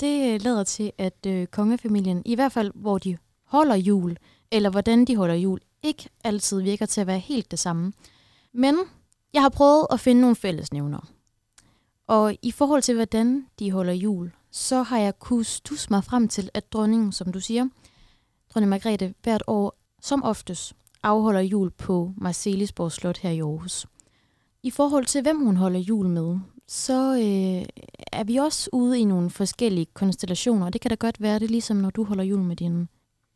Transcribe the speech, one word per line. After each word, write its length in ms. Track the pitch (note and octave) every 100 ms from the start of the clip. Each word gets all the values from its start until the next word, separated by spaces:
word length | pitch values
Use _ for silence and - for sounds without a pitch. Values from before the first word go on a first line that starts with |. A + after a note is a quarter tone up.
det, 340 | C#4+ C#4+ B3+
øh, 80 | G#3+
lader 220 | A#3 A3
til, 280 | F#3+ - G#3 -
at, 280 | F#3+ - G3
øh, 200 | F#3 F3+
kongefamilien, 760 | - G#3+ A#3+ A3 G#3 F#3+ F3+
i 100 | -
hvert 180 | A#3 C4+
fald 200 | A#3 G3+
hvor 240 | - G#3 F#3+
de 180 | F#3 E3+ _ _
holder 300 | _ C#4 D4+
jul, 420 | G3 F#3+ G3 F3 E3+ _ _ -
eller 200 | A3 G3+
hvordan 340 | G3+ A3+ A#3
de 120 | B3 A3
holder 180 | F3
jul, 260 | E3+ F#3+ F#3 _ _
ikke 260 | D4+ D4+ - _
altid 360 | A3+ G#3 - F#3+
virker 260 | F#3+ G#3 G#3+
til 140 | G#3+
at 60 | F#3
være 120 | F#3
helt 320 | A#3 B3+ -
det 80 | E3+
samme. 340 | F3+ E3 F3+ - - _ _ _ _
Men 240 | A#3+ C4+ E4 F#4+ - _ _ _
jeg 80 | D4
har 60 | C4+
prøvet 380 | - C#4+ D4+ -
at 100 | B3+
finde 200 | B3+ B3
nogle 160 | B3 A3+
fællesnævnere. 640 | G3 D#3+ D#3 C#3+ D3 - - _ _ _ _ _ _ _ _ _ -
Og 300 | A3 G#3+ -
i 80 | A#3+
forhold 320 | - C#4+ C#4+
til, 120 | B3
hvordan 520 | A3+ A3+ A3 A#3 C4+ C4 -
de 120 | G3+
holder 220 | F#3+ F3+
jul, 400 | F3+ G#3+ F#3 F3 - _
så 320 | - - B3+
har 160 | A#3 A#3+
jeg 200 | G3+ -
kunnet 280 | - A#3+ A3+
stusse 400 | - - D4 -
mig 140 | G3
frem 240 | - B3 A3
til, 220 | - F#3
at 180 | - -
dronningen, 400 | A3 G#3+ A3+ G#3
som 200 | - F3+
du 80 | F#3
siger, 280 | G3+ A#3 C4 - _ _ - _ _ _ _
dronning 160 | A3 G3+
Margrethe, 440 | G3 A3+ G#3 F#3 -
hvert 200 | A#3 G#3+ -
år 320 | G#3 G3+ - _ _
som 200 | - C#4
oftest 500 | A3+ G#3 - F3 - - _ _
afholder 380 | G#3 G#3+ G#3+ F#3+
jul 300 | F#3 G#3 F3+
på 420 | - - F3+ F3 G3
Marselisborg 760 | F#3 E3+ G#3 G3 G3+ - E3+
Slot 260 | - F3+ E3+
her 120 | F3+
i 80 | D#3+
Aarhus. 460 | D3+ D#3 F3+ - - _ _ _ _ _ _ _
I 80 | B3+
forhold 360 | - C#4+ C#4+ A#3+
til, 160 | C#4+
hvem 180 | C#4 D#4
hun 120 | A#3+ F3+
holder 240 | F#3 F3+
jul 280 | F#3 A3 F#3
med, 300 | E3+ E3 F#3 F#3 - -
så, 440 | - - C4 C4
øh, 680 | B3+ G#3+ G3 F#3 F#3 - - - - -
er 120 | -
vi 120 | A3 B3+
også 340 | D4+ - -
ude 280 | B3+ B3 B3
i 40 |
nogle 260 | G#3 F3+ F3
forskellige 560 | - F#3+ - A#3 F3+ D#3+
konstellationer. 840 | - F#3+ F3 F3+ F3 B3 G#3+ F3+
Det 100 | A3+
kan 80 | A#3
da 60 |
godt 260 | A3+ A3+ A3
være, 180 | G#3 G#3
det 60 |
er 40 | A3
ligesom, 260 | A#3 - G#3
når 140 | F#3+
du 140 | A3
holder 200 | G#3 G3
jul 180 | F#3+ G3+
med 140 | F3+ E3+
din 320 | E3+ E3+ F3 _ _ _ _